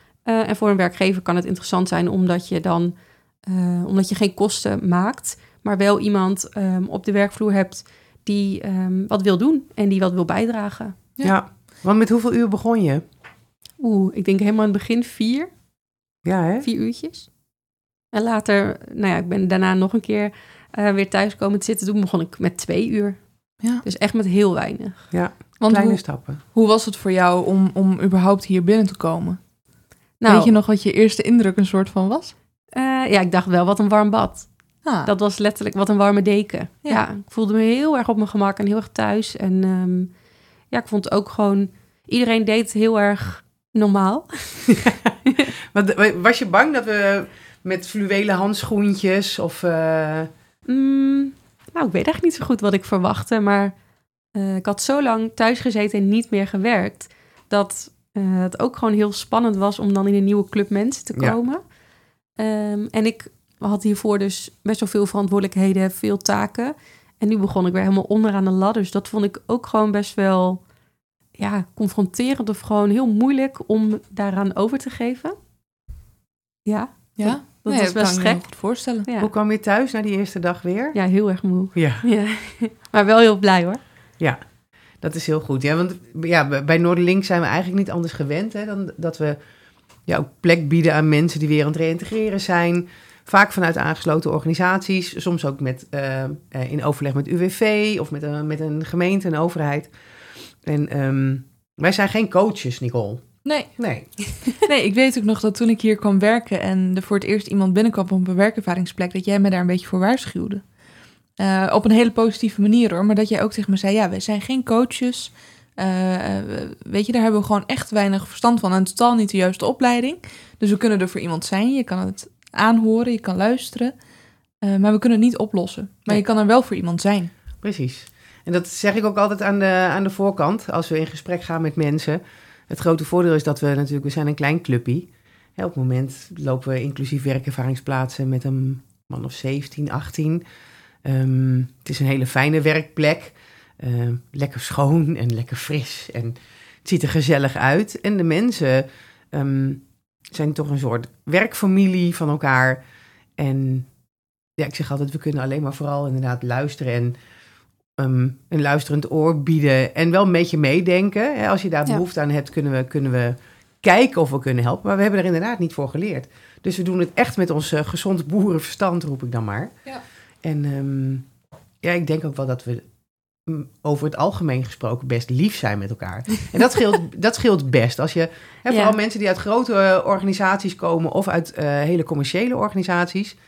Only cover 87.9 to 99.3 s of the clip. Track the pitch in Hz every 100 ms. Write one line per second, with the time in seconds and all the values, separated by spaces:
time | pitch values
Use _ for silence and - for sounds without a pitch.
87.9 | 175 165 - 143 151 220 208 214 196 190
88.9 | - 165 160 156 147 - _ _ _ _
89.9 | _ - - 143 _ 170 170 147 170 160
90.9 | 151 156 147 165 156 151 151 147 151 165
91.9 | 165 - 220 220 196 190 175 170 175 175
92.9 | - - - - 196 202 - 170 165 151
93.9 | 160 170 156 - 151 160 160 180 190 190
94.9 | 190 180 - 180 170 143 139 135 127 -
95.9 | 143 135 131 135 147 - 139 127 147 147
96.9 | 143 143 135 - 175 185 190 214 208 214
97.9 | 208 147 147 147 147 151 151 156 151 156
98.9 | 170 180 196 190